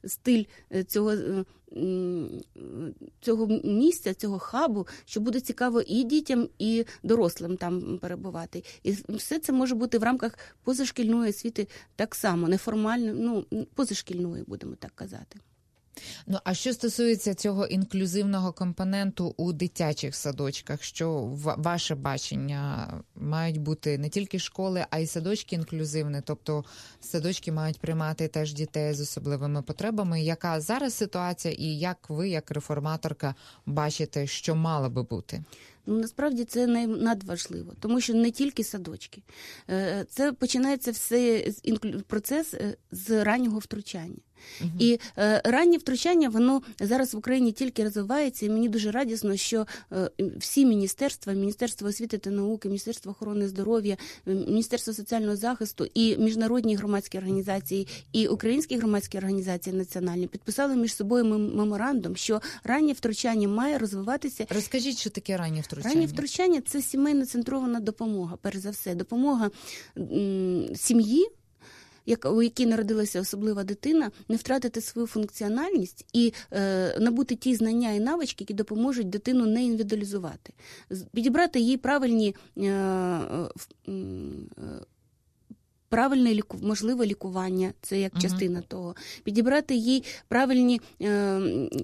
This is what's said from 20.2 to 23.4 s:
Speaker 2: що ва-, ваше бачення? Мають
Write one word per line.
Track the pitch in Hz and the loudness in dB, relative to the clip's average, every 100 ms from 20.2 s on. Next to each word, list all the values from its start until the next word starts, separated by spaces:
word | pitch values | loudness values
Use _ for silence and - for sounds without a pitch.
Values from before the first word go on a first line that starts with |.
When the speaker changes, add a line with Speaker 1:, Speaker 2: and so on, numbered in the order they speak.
| 147 139 139 - - 147 | -6 -4 -4 -4 -8 -8
Speaker 2:
що | - - 165 | -8 -4 -2
ва-, | 151 117 143 151 - | -2 -4 -4 -4 -2
ваше | 170 170 - 143 | 0 0 -2 -2
бачення? | 139 131 - 139 139 143 143 139 - - - - | -2 -4 -4 -4 -2 -2 -4 -4 -6 -10 -12 -8
Мають | 147 160 | -2 0